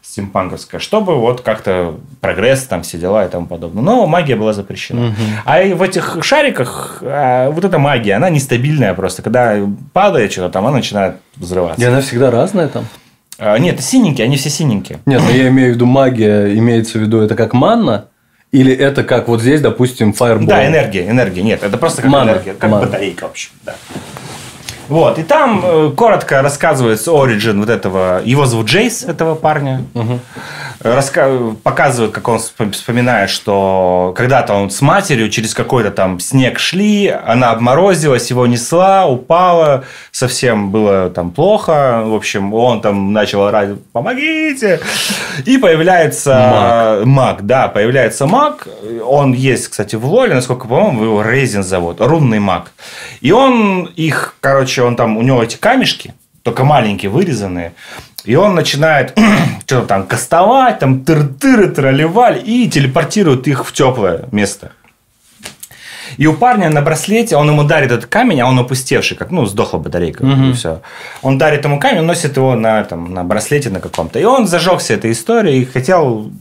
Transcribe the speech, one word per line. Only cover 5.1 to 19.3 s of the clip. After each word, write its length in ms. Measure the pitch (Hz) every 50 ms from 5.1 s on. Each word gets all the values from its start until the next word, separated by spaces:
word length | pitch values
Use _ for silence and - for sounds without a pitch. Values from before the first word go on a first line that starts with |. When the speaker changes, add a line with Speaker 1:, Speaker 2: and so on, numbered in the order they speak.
| 107 101 113 107 107 107 -
Speaker 1:
А 160 | 135 147 170
и 120 | 190 202 185
в 100 | 165 190
этих 340 | 185 185 185 156 - - 170 160
шариках, 800 | - 277 302 294 269 - - 127 127 - - - - - - -
а, 480 | 123 - 143 143 127 123 127 127 139
вот 120 | 151 170 185
эта 140 | 190 190
магия, 380 | 151 139 143 139 123 113 101 -
она 160 | - 175 185
нестабильная 640 | 165 143 127 - 123 120 123 147 156 147 120 98 90
просто. 260 | 90 95 90 - -
Когда 360 | - 107 113 127 123 117 104 104 101 101 101 - - - _
падает 380 | 180 196 208 180 143 107 98
что-то 180 | - 95 90 87
там, 160 | - 92 98
она 120 | 127 151
начинает 400 | 123 104 - 107 104 98 92 90 - _ _ _
взрываться. 440 | - 92 87 90 92 87 85 80 117
Speaker 2:
И 40 | 120
она 160 | 123 123 135
всегда 300 | 135 - 123 120 135 127
разная 380 | 117 117 147 190 196 190 160 131
там? 180 | - 120 113 110 - - _ _ _ _ _ _ -
Speaker 1:
А, 180 | - 110 107 104 117
нет, 160 | 175 180 -
это 80 | - -
синенькие, 420 | - - 262 226 170 135 - 110
они 120 | 123 143
все 120 | 139 - 151
синенькие. 480 | 143 - 165 139 110 98 - - - - -
Speaker 2:
Нет, 160 | 139 135 120 -
но 60 | -
я 180 | 120 127 131 127
имею 240 | 131 135 131 127 120
в 20 |
виду, 100 | 120 123
магия 720 | 123 131 139 135 131 127 110 110 107 104 104 101 101 101
имеется 400 | 110 117 120 117 113 110 113 -
в 40 | 110
виду, 180 | 107 107 113 113
это 140 | 107 107 117
как 180 | 117 113 110 -
манна? 520 | 123 143 190 226 233 208 143 110 101 - _ _ _ _ _ _ _ _ _
Или 220 | - 131 131 131 131
это 300 | 131 143 139 139 135 113
как 240 | - 131 117 110
вот 140 | 117